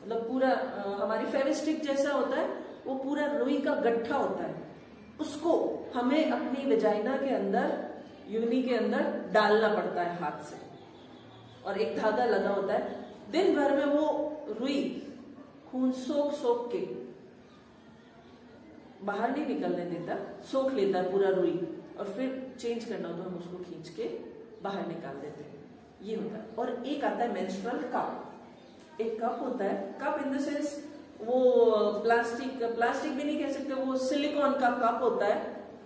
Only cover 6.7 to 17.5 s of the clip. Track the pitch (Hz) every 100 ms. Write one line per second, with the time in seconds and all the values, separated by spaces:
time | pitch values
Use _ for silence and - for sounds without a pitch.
6.7 | 220 214 208 226 269 269 214 196 220 294
7.7 | - - - - - - 220 233 254 254
8.7 | 226 208 254 - - - 208 208 214 214
9.7 | 208 175 180 170 170 151 147 - - -
10.7 | - - - - - - - - - -
11.7 | 196 220 - 220 240 240 202 190 202 190
12.7 | - - - - - - 302 381 285 285
13.7 | 277 285 294 302 294 302 - - 214 262
14.7 | - - - - - - - - - -
15.7 | 254 262 254 254 285 294 - 247 240 240
16.7 | 185 - - - - - - -